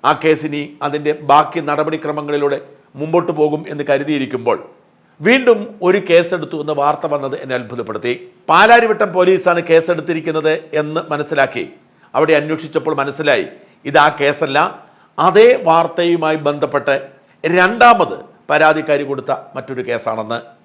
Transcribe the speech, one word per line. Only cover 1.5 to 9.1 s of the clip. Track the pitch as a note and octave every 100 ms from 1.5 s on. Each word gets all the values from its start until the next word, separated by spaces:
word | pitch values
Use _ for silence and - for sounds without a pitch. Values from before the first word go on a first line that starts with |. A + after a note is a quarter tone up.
| E3+ D3
നടപടിക്രമങ്ങളിലൂടെ | D3 D3+ D#3 D3+ D3 D3 D3 C#3+ C#3 - - _ C3
മുമ്പോട്ട് | D3+ F3 E3+ D#3
പോകും | D3+ D3+ D#3+
എന്ന് | D3+ D3
കരുതിയിരിക്കുമ്പോൾ | C#3 C#3+ D3 C3 B2+ B2+ F#2+ - _ _ _ _ _ D#3
വീണ്ടും | C4 B3 A3 G#3 - F3+
ഒരു | G3 -
കേസെടുത്തു | E3+ E3+ F3+ D#3+ D#3+
എന്ന | D3 D3
വാർത്ത | C#3+ D3 C3
വന്നത് | C#3+ C3+ C#3
എന്നെ | C3+ B2+
അത്ഭുതപ്പെടുത്തി. | A#2 A#2+ G#2+ G#2+ A#2+ B2 - _ -
പാലാരിവട്ടം | D#3+ G#3+ A#3 A3+ G#3+ G#3